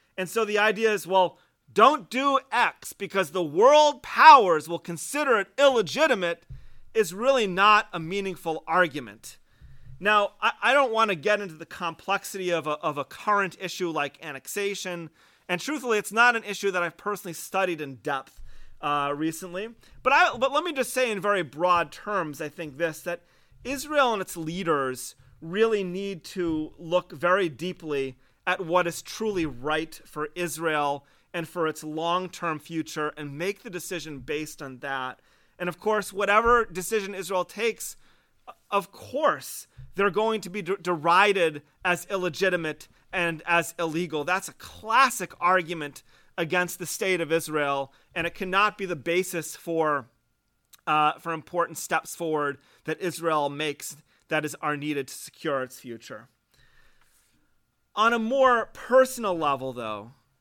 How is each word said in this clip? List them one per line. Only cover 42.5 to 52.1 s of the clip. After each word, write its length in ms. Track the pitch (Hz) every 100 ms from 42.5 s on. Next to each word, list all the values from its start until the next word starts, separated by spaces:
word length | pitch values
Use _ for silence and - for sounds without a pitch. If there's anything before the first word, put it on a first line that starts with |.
| 180 160 151 - _ -
and 300 | 180 170 160 -
as 300 | 170 160 -
illegal. 460 | 165 156 175 151
That's 240 | 160 185 -
a 60 |
classic 800 | - - - 214 233 262 - - -
argument 600 | 175 185 165 170 147 - _ _ _ -
against 440 | 165 180 180 -
the 80 | 170
state 340 | - 196 180
of 100 | 151
Israel, 640 | 165 156 151 143 139 135 _ _ 175
and 100 | 170
it 80 |
cannot 440 | - 185 190 208 196
be 100 | 185
the 80 | 160
basis 600 | 170 175 180 170 151 -
for, 520 | - 165 156 143 117 _ _ _ _ _ _ _ -
uh, 260 | 151 151 -
for 140 | 170
important 440 | 165 - 175 165 156
steps 380 | - 165 -